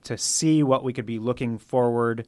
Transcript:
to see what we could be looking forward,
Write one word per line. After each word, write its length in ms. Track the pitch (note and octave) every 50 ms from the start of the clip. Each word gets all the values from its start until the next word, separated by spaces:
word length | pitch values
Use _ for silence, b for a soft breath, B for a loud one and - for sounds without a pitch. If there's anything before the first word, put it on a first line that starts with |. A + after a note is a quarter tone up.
| -
to 120 | - A#2+
see 460 | - - - - - D#3+ D#3+ D#3 D3+
what 200 | D3 C3 C3 B2+
we 120 | C3 C3 B2+
could 120 | C3 G#2
be 120 | A2+ A2+ A2
looking 400 | A2 B2 A#2+ - C3 A#2 A2+ G#2+
forward, 680 | - _ C3 B2+ B2 A#2+ A#2 A#2+ A#2 A#2 A2+ A2+ A2+